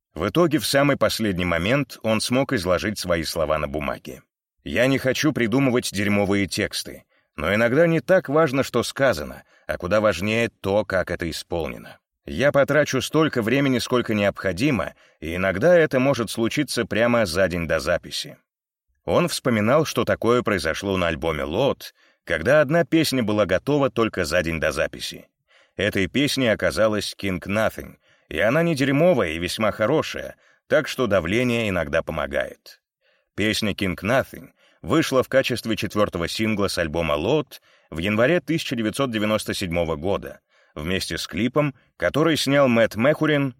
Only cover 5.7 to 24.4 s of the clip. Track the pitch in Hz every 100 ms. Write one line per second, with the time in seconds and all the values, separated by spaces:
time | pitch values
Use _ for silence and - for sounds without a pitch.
5.7 | 123 - 95 104 101 98 101 95 - 92
6.7 | - - 64 _ _ _ - 78 104 117
7.7 | 135 170 160 - 185 - 151 160 135 120
8.7 | 120 - - 131 90 67 69 - _ -
9.7 | 73 85 107 107 82 104 113 117 - 98
10.7 | 101 104 92 85 85 85 - - 85 71
11.7 | 57 - - _ _ 69 76 139 139 131
12.7 | 147 - 131 - 151 156 127 107 139 139
13.7 | 123 - 123 113 107 101 - 95 87 143
14.7 | 110 71 - _ _ 78 87 95 92 156
15.7 | 175 156 131 135 120 107 - 113 - 147
16.7 | 120 107 104 117 120 98 85 95 87 80
17.7 | 80 69 82 76 - 73 67 _ _ _
18.7 | _ _ _ - 107 175 - 135 110 107
19.7 | 123 - 127 107 95 110 123 110 95 80
20.7 | 76 98 95 85 76 82 76 69 90 135
21.7 | - - - _ _ - 82 80 151 139
22.7 | 170 165 160 147 131 107 107 95 90 -
23.7 | 147 135 117 110 - 80 87